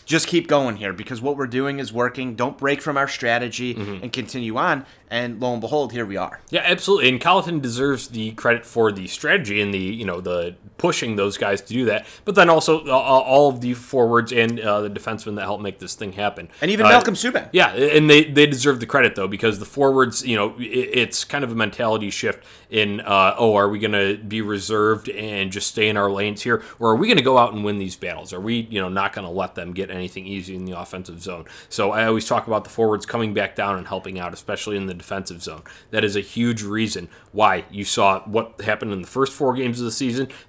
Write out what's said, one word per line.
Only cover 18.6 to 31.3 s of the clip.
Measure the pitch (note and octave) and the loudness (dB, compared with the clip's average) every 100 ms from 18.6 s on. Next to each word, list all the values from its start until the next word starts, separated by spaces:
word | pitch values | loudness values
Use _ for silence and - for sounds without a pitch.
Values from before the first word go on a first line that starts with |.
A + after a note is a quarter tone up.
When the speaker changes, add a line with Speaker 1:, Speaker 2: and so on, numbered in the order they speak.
| C#3+ B2 | 2 2
Speaker 2:
the | A2+ | 2
credit, | C#3 A#2 | 4 4
though, | G#2 F#2+ | 2 -4
because | G2+ A2+ G2 | 0 0 0
the | G#2 | -4
forwards, | C#3 C3+ C3+ B2 - B2+ | 2 4 4 2 0 0
you | A2 | 0
know, | G#2 B2 | 0 -2
it, | |
it's | A#2 B2+ A2+ B2 A2+ - | -4 -2 0 0 0 -2
kind | - C#3+ | -4 -4
of | B2+ | -2
a | A2+ | -2
mentality | G#2+ - A#2 A2 G#2 | -2 0 0 0 -2
shift | - A2+ - - - - | -4 -4 -4 -10 -20 -4
in, | A2 G#2 G#2 | 0 0 -2
uh, | G#2 G2 F#2+ G2+ | 2 4 4 4
"Oh, | A#2 G#2 | 4 4
are | G2+ | 4
we | G#2 | 2
gonna | G#2+ G#2 G2 G#2+ | 0 2 0 -2
be | G#2+ A2 | -6 -6
reserved | G#2 G2+ F#2+ A2 G#2+ G#2+ B2 | -4 -4 -2 2 2 0 -4
and | G2+ G#2+ G2+ F#2+ | -8 -6 -6 -4
just | G2 - | -4 -4
stay | - A2 | 0 0
in | G#2 | 2
our | G2+ | 0
lanes | G2 G#2 G#2 | 0 -4 -4
here? | A#2+ A2+ - - | -2 -2 -4 -2
Or | A#2 | 2
are | A2+ | 4
we | G#3+ | 4
gonna | G#3 | 4
go | B2+ B2+ | 6 6
out | A#2+ | 4
and | G#2+ | 2
win | G#2 G#2 | -4 -4
these | F#2+ - | -6 -8
battles? | F#2 D#2+ F2+ | -10 -10 -10
Are | F2+ | -8
we, | G#2 A#2+ A2 | -4 -4 -4
you | G#2+ | -4
know, | F#2 | -4
not | F#2+ G2 | -2 -2
gonna | - F#2 | -4 -8
let | F2+ F2+ | -6 -6
them | - F2 | -8 -10
get | F2+ F#2+ | -8 -8
anything | F#2 F2+ - F#2+ | -8 -10 -12 -12
easy | G2 F2+ F#2 | -10 -10 -10
in | F#2 | -10
the | F2 | -10
offensive | F2+ F#2 F2+ E2+ | -12 -12 -14 -14
zone?" | F#2 | -12